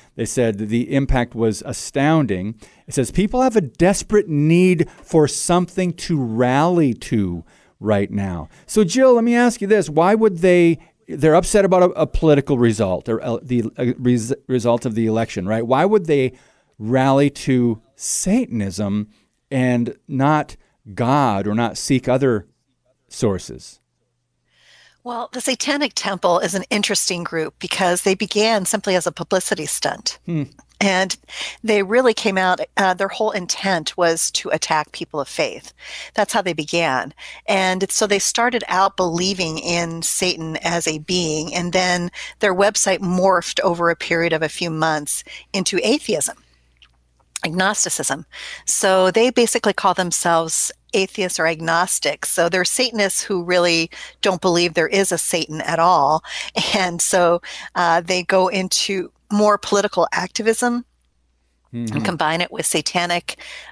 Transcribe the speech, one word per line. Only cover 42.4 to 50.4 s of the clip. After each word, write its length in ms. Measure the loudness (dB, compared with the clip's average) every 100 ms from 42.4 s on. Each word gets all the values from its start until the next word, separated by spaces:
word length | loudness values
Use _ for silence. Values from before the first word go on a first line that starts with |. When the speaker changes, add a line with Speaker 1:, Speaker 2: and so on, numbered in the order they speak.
Speaker 2:
their 120 | 0
website 460 | 2 2 2 0 0
morphed 640 | 0 2 4 2 0 -2
over 300 | 0 2 0
a 60 | 0
period 360 | -2 0 0
of 100 | 0
a 60 | -2
few 220 | -4 -6
months 520 | -2 0 -2 -4 -8 -10 -20 -8
into 260 | -6 -2 -2
atheism, 520 | 0 0 -2 -4 -4 -8 _ _ _ _ _ _ _ _ _ -10
agnosticism. 840 | -6 0 0 0 -4 -4 -4 -6 -8 -16 -16 -12
So 460 | -6 0 2 4 4
they 200 | 4 2
basically 420 | 2 2 2 0
call 220 | 0 0
themselves 800 | 0 -2 -2 2 2